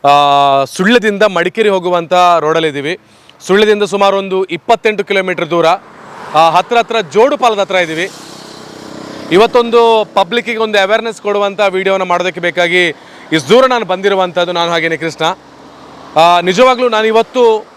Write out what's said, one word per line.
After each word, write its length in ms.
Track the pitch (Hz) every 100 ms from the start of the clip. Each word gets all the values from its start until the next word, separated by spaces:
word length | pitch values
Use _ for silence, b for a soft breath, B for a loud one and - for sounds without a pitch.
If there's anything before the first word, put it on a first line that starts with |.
ಆ, 80 | 143 143 143 143 139 139
ಸುಳ್ಯದಿಂದ 580 | 135 - 185 240 214 202
ಮಡಿಕೇರಿ 460 | 214 180 175 226 214
ಹೋಗುವಂಥ 440 | 190 175 175 165 180 180 170
ರೋಡಲ್ಲಿದ್ದೀವಿ. 580 | 156 160 160 143 143 180 b b b b -
ಸುಳ್ಯದಿಂದ 360 | 190 214 208
ಸುಮಾರು 340 | 202 196 196 196
ಒಂದು 260 | 196 190
ಇಪ್ಪತ್ತೆಂಟು 600 | 190 165 - 226 220 208
ಕಿಲೋಮೀಟರ್ 460 | 202 196 185 175 170
ದೂರ, 160 | 170 165 185 - - - - -
ಆ, 160 | 156 165
ಹತ್ರ 280 | 165 190 233
ಹತ್ರ 180 | 220 226 170
ಜೋಡು 240 | 165 262 285
ಪಾಲದ 220 | 247 208
ಹತ್ರ 160 | 196
ಇದ್ದೀವಿ. 360 | 185 170 160 190 - - - - - - - - - - - -
ಇವತ್ತೊಂದು 800 | 170 226 247 233 233 233 220 208
ಪಬ್ಲಿಕ್ಕಿಗೆ 440 | - 190 240 233 220
ಒಂದು 200 | 220 208
ಅವೇರ್‌ನೆಸ್ 420 | 190 220 226 202
ಕೊಡುವಂಥ 400 | 208 202 202 196
ವಿಡಿಯೋನ 420 | 202 185 190 190
ಮಾಡೋದಕ್ಕೆ 380 | 185 175 180 175
ಬೇಕಾಗಿ 480 | 175 170 175 180 175 - B B B
ಇಷ್ಟು 160 | 160 131
ದೂರ 180 | 233 262
ನಾನು 180 | 240
ಬಂದಿರುವಂಥದ್ದು, 680 | 190 185 196 196 185 180 175
ನಾನು 180 | 175 170
ಹಾಗೇನೆ 260 | 170 165 160
ಕೃಷ್ಣ. 280 | 160 - 160 190 - - - - - - - 156
ಆ, 200 | 170 175
ನಿಜವಾಗ್ಲೂ 480 | 175 190 254 247 247
ನಾನು 180 | 220 220
ಇವತ್ತು 600 | 220 226 254 233 220 -